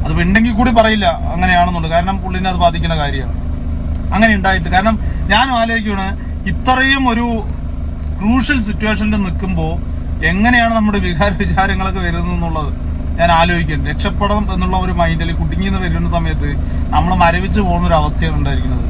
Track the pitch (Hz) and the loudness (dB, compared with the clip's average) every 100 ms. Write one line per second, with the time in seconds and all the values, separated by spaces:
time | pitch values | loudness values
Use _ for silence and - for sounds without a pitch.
0 | 147 160 175 208 233 214 254 226 220 214 | -2 0 2 2 2 2 4 4 4 4
1 | 185 160 - 170 180 175 175 170 160 165 | 0 0 -4 0 2 4 2 0 0 0
2 | 180 196 185 185 185 180 175 165 165 160 | 0 -2 -4 -2 -2 2 2 2 -2 0
3 | 143 135 139 - - - - - - - | -2 -2 -4 -4 -4 -4 -4 -4 -4 -4
4 | - 185 226 208 190 190 160 180 214 220 | -2 2 2 2 2 0 2 2 2 0
5 | - - - 208 269 240 226 226 214 196 | -2 -2 0 2 2 0 0 -2 -2 -4
6 | 190 190 - - - - 254 254 262 269 | -4 -6 -6 -6 -4 -2 0 2 4 2
7 | 262 226 240 226 - - - - - - | 2 0 -2 -2 -4 -6 -6 -6 -6 -6
8 | - - 208 254 240 285 208 175 214 202 | -6 -2 0 2 2 0 0 -2 -2 0
9 | 214 214 190 156 185 175 160 - - - | 0 0 0 -2 -2 -2 -2 -4 -4 -6
10 | - - 160 185 233 247 233 226 214 202 | -4 -2 0 2 4 4 4 2 2 0
11 | 180 165 202 175 185 - 196 196 190 185 | 0 0 0 0 0 2 2 0 -2 -2
12 | 175 170 175 175 170 160 151 - - - | -2 -2 -2 -2 -2 -2 -4 -4 -4 -4
13 | - - 170 165 170 170 151 147 139 - | -4 0 2 4 2 0 -2 -2 -2 -2
14 | 202 - 202 208 202 185 185 185 185 170 | -2 0 0 0 0 -2 0 0 0 0
15 | 165 165 165 170 156 165 196 190 165 165 | 0 0 -2 -2 -2 -2 -2 -2 -2 -2
16 | 170 170 165 151 143 147 - - - - | 0 0 0 -2 -2 -2 -2 -4 0 0
17 | 170 185 170 165 196 214 185 175 175 165 | 0 2 2 2 0 0 0 0 2 2
18 | 151 - 165 151 139 - 127 127 | 2 0 0 0 0 0 0 -2